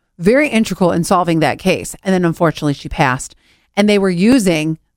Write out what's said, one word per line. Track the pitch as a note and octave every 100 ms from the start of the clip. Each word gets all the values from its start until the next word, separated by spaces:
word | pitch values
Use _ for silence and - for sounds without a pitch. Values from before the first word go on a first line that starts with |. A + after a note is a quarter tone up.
| _ -
very | E3+ C4 D4
integral | A3+ A3+ F#3+ F3
in | F3
solving | D#3+ F#3 E3+ E3
that | D3 A2
case. | F#3 C3+ - -
And | G3
then | F#3
unfortunately | F3 D#3 E3+ - D3
she | C#3 D3
passed. | - C#3 B2+ - _ _ _ _ -
And | G#3
they | G3+
were | G3
using | F3 G#3 C4+ F#3+ D#3+ D#3 D#3+ _